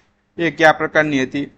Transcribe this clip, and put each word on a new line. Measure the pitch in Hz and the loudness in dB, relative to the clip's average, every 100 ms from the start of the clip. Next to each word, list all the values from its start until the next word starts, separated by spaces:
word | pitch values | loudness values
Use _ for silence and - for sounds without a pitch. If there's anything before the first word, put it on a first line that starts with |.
| _ _ _ - | _ _ _ -6
એ | 170 | -6
કયા | 156 156 | 2 2
પ્રકારની | 151 156 160 156 139 | 2 0 -2 0 -2
હતી | 131 143 143 | -4 -6 -10